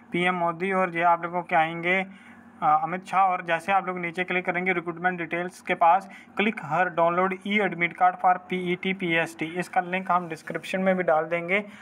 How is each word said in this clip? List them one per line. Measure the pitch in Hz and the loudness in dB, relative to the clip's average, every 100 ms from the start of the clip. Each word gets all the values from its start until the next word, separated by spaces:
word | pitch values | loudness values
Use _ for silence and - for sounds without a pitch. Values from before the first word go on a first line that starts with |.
| - | -6
पीएम | 175 180 | -2 0
मोदी | 180 170 165 190 | 0 -2 -2 -2
और | 190 185 170 | 0 0 2
ये | |
आप | 175 170 | 2 2
लोगों | 170 175 | 0 -6
के | 170 170 | 0 2
आएंगे, | 160 170 170 190 190 - - - - - | 2 0 0 0 -2 -10 -20 -20 -20 -4
अ, | 160 156 | 2 2
अमित | 160 185 - | 0 -6 -2
शाह, | 180 | 2
और | 190 180 | 2 2
जैसे | 175 165 180 | -2 -2 0
आप | 196 185 | 0 0
लोग | 180 | -4
नीचे | 175 165 | -6 -4
click | 180 185 185 | -2 -2 -2
करेंगे | 175 185 | -2 0
recruitment | 175 165 165 180 180 | -2 -4 -2 -2 -2
details | 160 170 180 - | -4 -4 -6 -8
के | - | -4
पास, | 180 165 185 190 - - - | 4 6 4 2 -14 -12 -2
click | 214 220 147 | -2 -2 -4
here | 160 180 165 | 0 0 2
download | 170 170 190 185 202 | 2 4 0 -2 -2
e | 208 | 0
admit | 190 165 170 | 0 0 -4
card | 165 180 180 | 2 2 4
for | 185 180 | 2 2
पीईटी, | - 180 180 180 190 | 0 -4 -2 -2 -2
पीएसटी। | 190 175 165 165 - 160 | -2 0 0 0 -4 -6
इसका | 180 175 190 | -6 -2 -2
link | 175 185 185 | -2 -4 0
हम | 180 175 | 0 0
description | 156 - 170 - 190 | -8 -8 -8 -4 0
में | 190 185 | 2 2
भी | |
डाल | 175 156 | 4 2
देंगे, | 165 170 170 196 202 - | 2 -4 0 -2 -2 -14